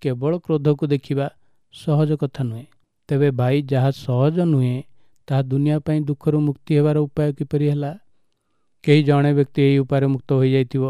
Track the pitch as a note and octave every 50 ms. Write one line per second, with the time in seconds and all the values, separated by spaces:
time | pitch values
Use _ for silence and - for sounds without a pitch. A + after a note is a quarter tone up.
0 | - C#3+ B2+ B2 C3 D3+ F3 F3 - - D#3+ D3+ C#3 D3+ D3 C#3 E3 C#3+ C#3+ C#3
1 | - - C#3+ C3+ C#3 D3+ - _ _ _ _ _ _ _ - - - E3 D3+ D3
2 | D#3 D3 D#3 C#3+ D3 C3+ - - C3 A#2+ A2+ A#2 B2+ - _ _ _ _ _ _
3 | _ - D3 C3+ C#3+ C#3+ C3 B2 B2 B2+ C#3 D3 D3 C3 C#3 C3 C3 C3+ C3+ -
4 | - - B2 B2 C3+ D3+ E3 F3+ F3 E3+ D3+ C3+ B2+ B2 B2 C3 - - - -
5 | _ _ _ _ _ - C#3 C3+ C3+ C3 C3 C#3 C#3+ D3+ D3+ D3+ - D#3 D3+ D3+
6 | D3+ C#3+ D3 - - D#3 D3 D3+ D3+ D3 C3+ - _ - D#3 D3 D3 D3+ D3 D3+
7 | D3+ C#3 - - D3+ D3+ C#3+ - D3 - - C#3+ D3 D3 D3 D3 C#3+ C#3+ E3 G#3
8 | _ _ _ _ _ _ _ _ _ _ _ _ _ _ _ _ - D#3 C#3+ D#3
9 | D3 C#3 C#3+ C#3+ C#3+ D3 C#3+ C#3+ C#3 - - D3 C#3 C#3 C#3 C#3 C3+ C3 C#3+ C3+
10 | C3+ C3+ C#3 B2+ - - C#3 C3 C3 C3 C3 C3+ C3 B2 - C3+ C3 C3+